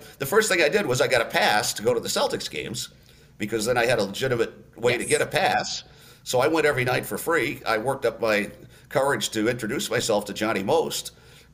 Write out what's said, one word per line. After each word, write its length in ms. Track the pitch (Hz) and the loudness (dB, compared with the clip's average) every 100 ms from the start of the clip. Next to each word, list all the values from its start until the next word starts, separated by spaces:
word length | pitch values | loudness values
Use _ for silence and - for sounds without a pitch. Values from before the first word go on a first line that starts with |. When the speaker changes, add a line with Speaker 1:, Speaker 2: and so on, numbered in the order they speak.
| - - | -14 -10
Speaker 1:
the 80 | 131 | 0
first 220 | 208 220 | 2 4
thing 140 | 185 | 4
I 60 | 151 | 4
did 180 | - - | 2 2
was 140 | 123 | 2
I 80 | 127 | 4
got 120 | 123 | 2
a 40 | |
pass 480 | 113 170 196 107 - | 2 2 2 2 0
to 80 | - | -2
go 100 | 107 | 0
to 40 | 120 | 0
the 100 | 196 | 0
Celtics 400 | 202 - - - | 0 0 -2 -6
games, 420 | 76 69 117 - - - - - - | -8 -8 -8 -10 -14 -20 -20 -20 -8
because 280 | 104 113 107 | -4 -2 0
then 100 | 123 | 2
I 100 | 120 | 2
had 120 | 120 | 2
a 60 | |
legitimate 480 | 98 101 131 120 113 - - - | 0 -2 0 0 0 -4 -20 -4
way 160 | 117 120 | 0 0
to 40 | |
Speaker 2:
Yes. 80 | 107 | 0
Speaker 1:
get 120 | 147 | 0
a 60 | - | 0
pass. 560 | 147 180 98 - - - - - - | 0 0 0 -2 -8 -12 -20 -20 -16
So 160 | - 127 | -2 2
I 60 | 143 | 2
went 180 | 160 | 4
every 200 | 147 127 | 2 2
night 200 | 127 131 | 0 -2
for 140 | - 104 | -2 -6
free. 420 | - 165 113 - - | -2 0 0 -4 -2
I 120 | 110 | 0
worked 280 | 117 135 117 | 0 -2 -2
up 140 | 110 | 0
my 300 | 113 104 98 - - - - | 0 0 -2 -8 -20 -20 -4
courage 420 | 143 139 127 - | 0 2 0 -2
to 180 | 110 107 | 0 0
introduce 420 | 123 104 143 - | 0 -4 -4 -2
myself 360 | 120 113 104 101 | -2 0 0 -2
to 60 | |
Johnny 300 | 98 107 101 | -4 -2 -2
Most. 500 | 98 160 151 - - - - - - | 2 0 0 -4 -10 -16 -20 -20 -14